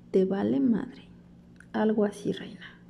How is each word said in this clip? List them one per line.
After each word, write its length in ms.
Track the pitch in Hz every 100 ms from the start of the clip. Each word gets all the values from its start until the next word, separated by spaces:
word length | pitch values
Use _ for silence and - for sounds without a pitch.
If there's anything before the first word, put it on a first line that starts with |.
| -
te 140 | 190
vale 360 | 190 196 208 269
madre. 480 | 262 214 - - - - - - - - -
Algo 320 | 220 220 214
así, 280 | 208 - -
reina. 460 | - - - - - -